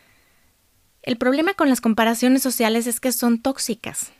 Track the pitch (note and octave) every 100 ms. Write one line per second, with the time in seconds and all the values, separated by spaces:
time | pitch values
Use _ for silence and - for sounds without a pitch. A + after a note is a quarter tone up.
0 | _ _ _ _ _ _ _ _ _ _
1 | - A#3+ B3+ C#4 E4 G4 D4+ B3+ A3+ A3
2 | A3 A#3 B3 C4 C4 A3+ A3 A3+ A#3 A#3
3 | C4 A#3+ A#3+ A#3 C4+ C4+ - G#3+ - -
4 | - -